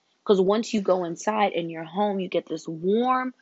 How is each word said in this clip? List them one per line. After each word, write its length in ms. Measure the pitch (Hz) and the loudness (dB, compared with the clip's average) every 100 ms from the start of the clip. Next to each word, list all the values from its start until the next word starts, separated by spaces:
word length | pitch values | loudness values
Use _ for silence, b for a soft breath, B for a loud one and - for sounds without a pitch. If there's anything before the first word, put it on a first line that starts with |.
| _ _ | _ _
'cause 160 | - 190 | 2 4
once 320 | 185 214 226 | 4 2 0
you 80 | 214 | -2
go 240 | 196 185 | 2 2
inside 480 | 170 170 - 185 202 | 0 -4 -2 0 0
in 160 | - 170 | 0 -4
your 160 | 160 | -8
home, 340 | 165 185 208 196 | -8 -2 -2 -2
you 100 | 185 | -2
get 180 | 170 - | -4 -4
this 200 | 160 - | -8 -8
warm 680 | 160 180 220 247 254 254 - | -4 0 2 2 0 -2 -10